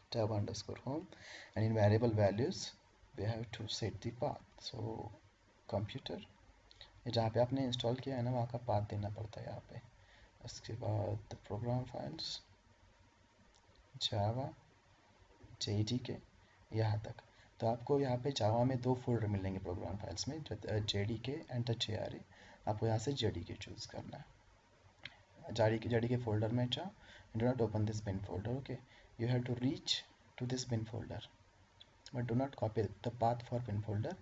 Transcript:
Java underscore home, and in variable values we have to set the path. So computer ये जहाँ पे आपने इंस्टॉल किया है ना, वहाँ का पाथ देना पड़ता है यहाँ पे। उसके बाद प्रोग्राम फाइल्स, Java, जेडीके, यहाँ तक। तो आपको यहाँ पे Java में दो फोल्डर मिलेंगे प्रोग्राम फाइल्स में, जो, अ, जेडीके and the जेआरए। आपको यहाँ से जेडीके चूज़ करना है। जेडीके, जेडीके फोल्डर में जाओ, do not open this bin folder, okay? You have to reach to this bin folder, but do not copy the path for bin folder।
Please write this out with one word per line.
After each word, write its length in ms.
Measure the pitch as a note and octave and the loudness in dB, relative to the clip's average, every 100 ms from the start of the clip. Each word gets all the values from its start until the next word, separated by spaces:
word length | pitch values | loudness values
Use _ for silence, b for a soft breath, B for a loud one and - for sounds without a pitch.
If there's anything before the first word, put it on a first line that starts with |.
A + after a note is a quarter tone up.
| - | -6
Java 220 | A#2 G#2+ G#2+ | 0 2 2
underscore 440 | G2+ A#2+ - - - | 0 -4 -6 -8 -4
home, 220 | D3+ F#3 B B B B - | -4 -6 B B B B 2
and 100 | A2 | 4
in 100 | A2 | 8
variable 360 | G#2 A2 A#2+ | 8 8 6
values 600 | G#2+ G2+ G2+ C#3+ G3 - - - _ - - | 6 6 6 2 0 -6 -12 -20 _ -16 -4
we 80 | G2+ | -2
have 260 | A2+ A#2 | -2 -4
to 160 | - G#2+ | -6 -6
set 320 | - G#2+ G2 | -2 -2 -4
the 100 | A2+ | -6
path. 280 | - C#3+ - - - | -2 -4 -4 -12 -14
So 500 | - A#2 A2 A2 A2+ G#2+ - _ _ - - | -10 -6 -4 -4 -8 -12 -20 _ _ -20 -4
computer 500 | G2+ G#2 C3+ - G#2 - - - - - B B B A#2+ | -2 -2 -6 -6 -8 -10 -18 -20 -20 -20 B B B -2
ये 40 | |
जहाँ 200 | A#2 A2+ | 2 2
पे 100 | A2 | 4
आपने 240 | A#2+ C3+ C3 | 4 4 0
इंस्टॉल 320 | B2 A#2 B2+ | 0 0 0
किया 200 | C#3 C3 | -2 -2
है 60 | |
ना, 80 | A#2+ | 0
वहाँ 160 | B2 A#2+ | 2 0
का 120 | A#2+ | -2
पाथ 240 | - G#2 | 0 0
देना 260 | G#2 G2+ G2+ | 0 -2 -4
पड़ता 320 | G#2 A2 - | -4 -8 -8
है 60 | - | -10
यहाँ 140 | - | -10
पे। 200 | - - - - B B B B A2+ | -12 -16 -16 -20 B B B B -14
उसके 280 | - - | -12 -10
बाद 640 | G#2+ G#2+ G#2+ G2+ G#2 - - - | -6 -2 0 0 -2 -6 -14 -8
प्रोग्राम 380 | G#2 A#2+ B2+ B2 | -4 -2 -2 -2
फाइल्स, 580 | - C#3 - - - - - - - - - - _ _ _ - - - - - C3 | -6 -6 -6 -6 -8 -12 -20 -20 -20 -20 -20 -20 _ _ _ -20 -20 -20 -20 -18 -6
Java, 500 | - A2 G2+ A#2+ D3+ - - - - - - - - - - - | -2 2 2 2 -2 -6 -20 -20 -20 -20 -20 -20 -20 -20 -18 -6
जेडीके, 540 | - G#2 G#2+ B2 - G2 - - B B - | 0 2 4 2 -2 -10 -10 -20 B B -4
यहाँ 280 | A2 A2 G#2+ | 2 2 2
तक। 140 | - - - B B B | -2 -10 -16 B B B
तो 60 | A2+ | 0
आपको 340 | A#2 - C#3+ | 0 2 4
यहाँ 160 | C#3 B2 | 4 2
पे 160 | C#3 | 0
Java 320 | C#3+ G#2+ A#2 B2+ | 2 4 6 4
में 160 | C3 | 4
दो 140 | B2 B2+ | 2 2
फोल्डर 320 | - A#2 G#2+ | 2 2 2
मिलेंगे 320 | G2 F#2+ F#2+ | 0 0 -2
प्रोग्राम 380 | F#2 F#2 G2 G2 | -2 -4 -4 -6
फाइल्स 320 | F#2+ F#2 - | -6 -6 -4
में, 140 | D#3 | -4
जो, 140 | C#3+ G#2 | -6 -6
अ, 220 | - G#2+ | -2 0
जेडीके 640 | G#2+ G2+ G2+ A2 B2+ D3+ - B2 | 2 0 0 0 -2 -4 -4 -2
and 160 | A#2+ | 0
the 160 | A2+ - | 0 0
जेआरए। 340 | G#2 G2+ - - B B B - | -2 -4 -6 -12 B B B -4
आपको 180 | G#2+ A2+ | 0 2
यहाँ 120 | A2 | 2
से 140 | D3 | 2
जेडीके 420 | C#3 G#2+ F2 - G2+ | 0 0 0 -4 -8
चूज़ 340 | - E2+ - | -10 -10 -10
करना 280 | A2 - - | -10 -10 -12
है। 80 | - - - - _ - - _ - B - - - A2+ | -14 -20 -20 -20 _ -20 -20 _ -18 B -20 -16 -4 4
जेडीके, 340 | A2 A2+ A2 | 6 6 4
जेडीके 280 | A#2 A#2+ B2 | 2 4 2
फोल्डर 320 | A2+ G#2+ A2+ | 2 2 4
में 200 | B2 B2 | 2 2
जाओ, 220 | D3+ F#3 - B B B A2+ | 0 -4 -8 B B B 0
do 100 | A#2+ | 2
not 140 | B2+ | 4
open 300 | A2 G#2+ G#2+ | 2 2 0
this 140 | G#2+ - | 0 -2
bin 160 | G2 | -4
folder, 360 | - F#2 A2 C3 | -4 -4 -2 -4
okay? 140 | C3+ B2 - B B - | -4 -8 -10 B B -4
You 80 | A#2 | 2
have 160 | B2+ B2 | 2 2
to 120 | A#2+ | 0
reach 320 | B2+ F3 - - - - - - | 0 0 -2 -4 -4 -18 -18 -6
to 100 | B2 | -4
this 180 | B2+ B2 | -2 0
bin 120 | A#2 A2 | -2 -2
folder, 360 | A2+ - - - - - - - - - - - B2+ | -6 -6 -8 -12 -18 -20 -20 -20 -20 -20 -20 -10 -4
but 120 | B2 | 0
do 60 | A#2 | 2
not 120 | C#3 - | 0 0
copy 280 | A2 A2 | -2 2
the 300 | G#2 - B2 - | 0 -2 -6 0
path 220 | A2+ A#2+ - | 2 2 -2
for 120 | A#2+ A#2+ | -4 -2
bin 140 | G#2 G#2+ | -4 -2
folder। 240 | G#2 C3+ F#3+ | -2 -2 -6